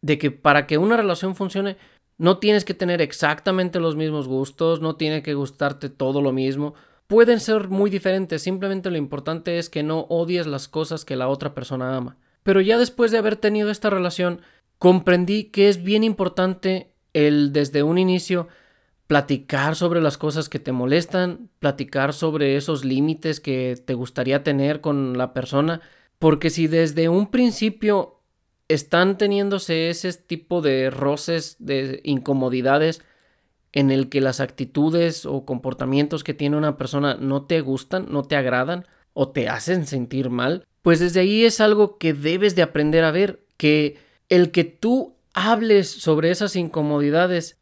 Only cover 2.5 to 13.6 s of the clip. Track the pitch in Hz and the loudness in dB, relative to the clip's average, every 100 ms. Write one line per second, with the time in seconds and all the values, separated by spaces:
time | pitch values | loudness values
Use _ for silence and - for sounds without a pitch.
2.5 | 208 202 190 185 175 156 - 151 156 - | 2 0 -4 -2 0 -2 0 -2 0 -2
3.5 | 185 180 175 165 151 156 151 131 131 135 | 0 -2 -2 -2 -2 -4 -4 -4 -4 -4
4.5 | - 165 165 160 156 156 156 143 143 139 | -2 -2 0 -2 -4 -4 -4 -4 -4 -6
5.5 | - 143 139 143 - 131 139 139 131 131 | -4 -4 -4 -12 -4 -2 0 0 0 -2
6.5 | 135 147 147 _ _ _ 214 233 233 - | -2 -6 -8 _ _ _ 6 6 6 2
7.5 | 220 190 190 202 190 190 190 185 156 180 | -2 0 0 0 0 -2 -2 -2 -6 -4
8.5 | 185 196 196 185 170 143 147 139 165 165 | -4 -4 -4 -4 -4 -4 -8 -8 -8 -4
9.5 | 170 165 - 151 160 160 170 165 180 160 | -6 -6 -6 -4 -4 -2 -2 -2 -2 -4
10.5 | 139 - 156 156 160 - 131 127 139 143 | -6 -6 -6 -6 -8 -8 -4 -2 -2 -4
11.5 | 143 127 131 127 131 123 - _ _ - | -8 -8 -6 -4 -4 -6 -12 _ _ 0
12.5 | 196 190 226 240 - 233 226 220 214 214 | 2 4 2 2 2 2 2 0 0 0
13.5 | 214 | 0